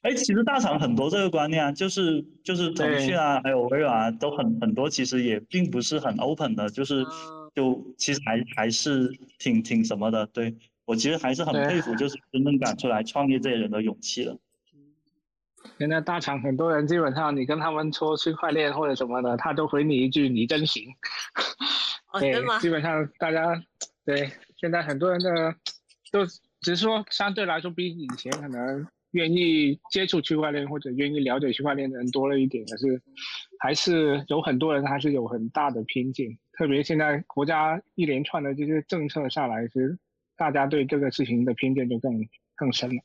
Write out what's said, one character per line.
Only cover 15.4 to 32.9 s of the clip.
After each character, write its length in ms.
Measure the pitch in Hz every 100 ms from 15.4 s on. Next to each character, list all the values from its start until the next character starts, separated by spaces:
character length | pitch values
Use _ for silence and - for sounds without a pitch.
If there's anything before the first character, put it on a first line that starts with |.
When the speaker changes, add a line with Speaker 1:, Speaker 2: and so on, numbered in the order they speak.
| _ _ - -
Speaker 2:
现 100 | 147
在 120 | 160
大 180 | 156 175
厂 220 | 143 139
很 140 | 135 131
多 180 | 165
人， 120 | 151 151
基 120 | 170
本 160 | 156
上 220 | 135 156 143
你 100 | 127
跟 120 | 151
他 100 | 160
们 220 | 156 156
说 240 | 147 156 156
区 160 | 165
块 180 | 160 170
链 220 | 156 147
或 160 | 139 151
者 60 |
什 120 | 131 127
么 160 | 123
的， 140 | 123 120
他 160 | 160
都 160 | 147 156
回 160 | 143
你 120 | 151 135
一 100 | 131
句 200 | 147 139
“你 160 | 120 117
真 200 | 156 151
行”。 180 | - 123 - - - - - - - 139 - - - _
Speaker 3:
哦， 60 | 196
Speaker 2:
对， 120 | 139
Speaker 3:
真 120 | -
吗？ 140 | 240 220
Speaker 2:
基 120 | 170
本 120 | 160
上 260 | 156 156 147 _
大 120 | 165
家， 320 | 160 165 170 170 _ - _
对， 260 | - 143 139 - - -
现 140 | 175
在 120 | 170
很 160 | 151 139
多 120 | 180
人 100 | 180
的， 340 | 180 170 160 165 - - _ _ -
就 120 | 202 185 - _ _
只 140 | 175
是 20 | 175
说 280 | 220 220 208
相 220 | - 202
对 140 | 196 190
来 140 | 156
说 100 | 180
比 160 | 170 180
以 200 | 170 139 123
前 140 | 127
可 160 | 147 143
能 380 | 123 123 139 156 _ _
愿 220 | 175 165
意 460 | 175 175 160 147 143 -
接 160 | 190 190
触 140 | 180
区 160 | 147 156
块 160 | 151
链 160 | 147 143
或 100 | 147
者 100 | 143
愿 200 | 127 143
意 60 | 151
了 180 | 131 127
解 120 | 135
区 100 | 117
块 120 | 143
链 160 | 139 135
的 80 | 131
人 100 | 123
多 180 | 135 135
了 100 | 139
一 80 | 131
点， 180 | 127 107
可 100 | 107
是 260 | 135